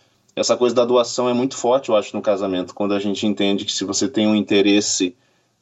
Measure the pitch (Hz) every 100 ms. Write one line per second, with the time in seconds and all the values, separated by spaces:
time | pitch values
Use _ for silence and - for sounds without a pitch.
0 | _ _ _ - - - 123 117 120 123
1 | 117 - 123 120 131 - 123 131 135 107
2 | 101 107 101 98 98 92 90 - 101 101
3 | 101 98 107 101 101 101 104 - - 98
4 | 101 - 107 107 101 101 101 101 101 -
5 | 90 - _ _ _ _